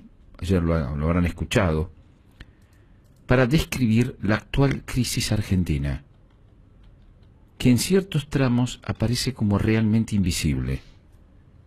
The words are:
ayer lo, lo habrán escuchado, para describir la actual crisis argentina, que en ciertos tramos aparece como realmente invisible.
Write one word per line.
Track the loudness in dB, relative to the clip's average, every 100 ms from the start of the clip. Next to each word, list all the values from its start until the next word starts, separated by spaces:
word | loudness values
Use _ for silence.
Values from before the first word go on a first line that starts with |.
| -20 -20 -20 -12
ayer | -2 0
lo, | 2 -2 -2 -4
lo | 0
habrán | 0 0
escuchado, | -4 -2 0 2 0 -4 -10 -20 -20 -20 -20 -20 _ _ _ _ -20 _ _ 0
para | 2 4
describir | 2 0 -2 2 2 0 -2
la | -2 -2
actual | -2 0 0 0
crisis | -4 -4 -2 -4 -2
argentina, | -2 0 0 0 -2 -2 -6 -12 -20 _ _ -20 -20 -20 -20 -20 -20 -20 -20 -20 -20 -20 _
que | 2
en | 2
ciertos | 2 0 0 -6 -4
tramos | -2 0 0 -2 -4
aparece | -10 -4 -2 -2 -4 -2
como | 0 2
realmente | 2 2 2 2 2 0
invisible. | 0 0 -2 -2 -2 -6 -8 -20 -20 -20 -20 -20 -20 -20